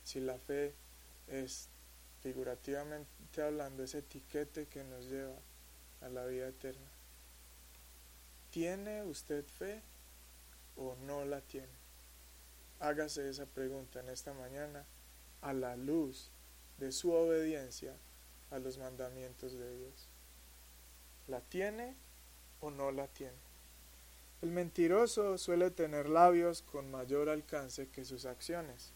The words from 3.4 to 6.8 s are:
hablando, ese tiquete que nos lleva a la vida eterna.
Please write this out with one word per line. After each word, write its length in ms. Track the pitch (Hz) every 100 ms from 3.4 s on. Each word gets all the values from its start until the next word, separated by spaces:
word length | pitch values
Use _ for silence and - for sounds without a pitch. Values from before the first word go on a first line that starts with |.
hablando, 400 | 151 151 139 135
ese 200 | 127 147
tiquete 640 | 139 139 - 151 147 - 147
que 160 | 143
nos 220 | 135 127 127
lleva 300 | 135 135 131 - - - - - -
a 60 | 127
la 180 | 127 123
vida 220 | 127 131
eterna. 400 | 131 135 135